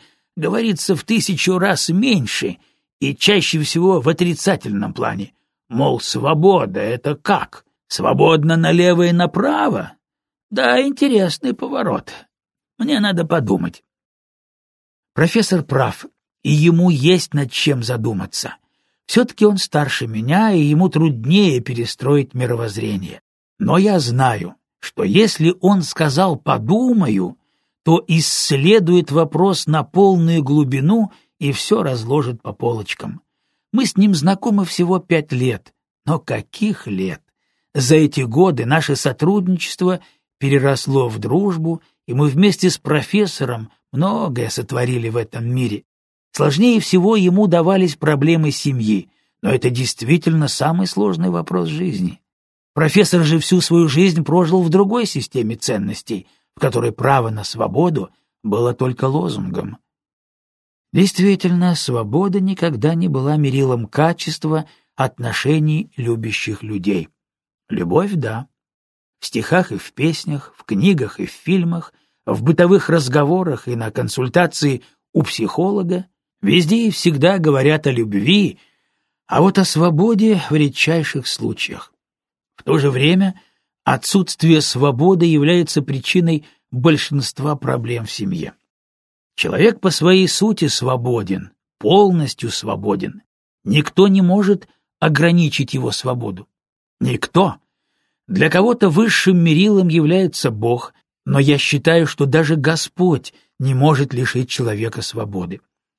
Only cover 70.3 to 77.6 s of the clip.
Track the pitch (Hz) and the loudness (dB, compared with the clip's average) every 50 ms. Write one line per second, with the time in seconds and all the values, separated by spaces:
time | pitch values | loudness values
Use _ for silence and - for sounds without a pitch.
70.3 | 147 139 - - _ - - - 110 95 135 196 190 143 123 110 - - - - | -8 -8 -10 -14 _ -20 -10 -6 -2 0 2 2 2 2 -2 -4 -6 -8 -10 -10
71.3 | - - - 156 190 185 170 170 170 170 - - _ _ _ _ _ _ _ - | -10 -8 -4 -2 0 0 0 -2 -4 -6 -8 -12 _ _ _ _ _ _ _ -4
72.3 | - - 120 151 156 175 175 175 196 202 - - 165 165 139 127 127 151 143 143 | -4 0 0 2 4 4 4 6 4 4 4 2 0 0 0 0 0 0 2 2
73.3 | 175 185 185 165 127 - - 123 120 113 113 107 - 131 123 110 - 120 127 123 | 0 0 -2 -2 -4 -6 -6 -8 -6 -6 -6 -6 -4 -6 -6 -4 -4 -4 -4 0
74.3 | - 170 175 151 - - - 139 135 117 - _ _ _ _ _ - 160 143 - | 2 2 2 2 0 -2 -2 -2 -2 -4 -8 _ _ _ _ _ -2 -2 -2 -2
75.3 | - - 110 - - - 175 196 202 202 180 170 180 180 185 - _ _ _ _ | -4 -6 -6 -4 -2 -2 -2 -2 -2 -2 -2 -2 -4 -6 -6 -10 _ _ _ _
76.3 | _ _ - 196 165 180 170 151 214 233 233 214 165 - - 175 156 131 147 180 | _ _ 0 2 2 2 4 2 2 2 2 0 -2 0 0 0 2 2 2 2
77.3 | 196 190 160 156 139 131 | 2 2 2 2 2 4